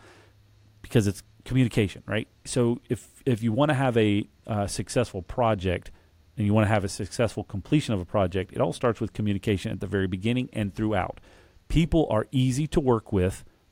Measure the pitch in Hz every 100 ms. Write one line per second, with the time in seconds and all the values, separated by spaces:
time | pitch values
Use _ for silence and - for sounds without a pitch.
0 | - - - _ _ _ _ _ - 120
1 | 101 - - _ - 131 123 123 98 -
2 | - 92 - _ - 127 120 120 - 156
3 | - - 135 110 113 113 151 135 131 113
4 | 107 101 - _ - 104 101 - 98 131
5 | 110 98 - - 113 104 92 87 - -
6 | _ _ _ - 101 107 104 107 95 -
7 | 101 - 113 - - 98 - 151 - 101
8 | 87 107 90 92 92 - 147 - 123 104
9 | 110 - 104 98 117 98 110 95 95 98
10 | 95 92 110 127 123 117 101 - 110 98
11 | 90 - - - - - - 151 165 165
12 | - 110 - 131 131 127 156 170 131 113
13 | - 98 92 - - _ _